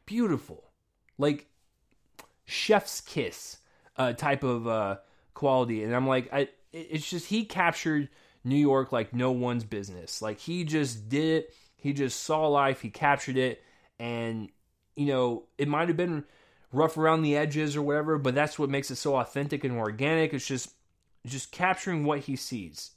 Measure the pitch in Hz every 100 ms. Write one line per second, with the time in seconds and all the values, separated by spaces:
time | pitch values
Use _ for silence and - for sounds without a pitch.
0 | - 226 220 143 - 80 _ _ _ _
1 | _ - 143 147 - _ _ _ _ _
2 | _ - - _ - - - 208 - -
3 | - 151 95 - - - _ _ _ -
4 | 127 117 151 135 131 120 117 110 98 98
5 | _ _ _ - 143 131 120 110 110 120
6 | 135 131 127 139 139 - _ 165 160 156
7 | - 175 - 214 220 190 170 - 165 151
8 | 143 _ _ _ 123 143 143 135 131 120
9 | 110 120 127 123 123 120 107 104 98 90
10 | 82 - 107 104 165 175 156 156 135 113
11 | 107 143 160 160 - - _ _ 139 139
12 | 131 - - 156 156 143 135 131 113 -
13 | 143 139 - 131 127 - _ _ _ -
14 | 120 117 113 113 104 _ _ _ _ -
15 | 143 131 123 117 - - 143 147 170 160
16 | 180 156 - _ _ _ - 127 156 156
17 | 160 160 151 147 151 151 151 147 143 147
18 | 151 151 127 135 147 - 139 139 139 127
19 | 147 131 127 139 143 143 135 120 107 110
20 | 143 160 156 135 - 131 - _ _ _
21 | _ _ 120 131 - - 185 185 190 165
22 | 147 147 139 131 - 120 85 - -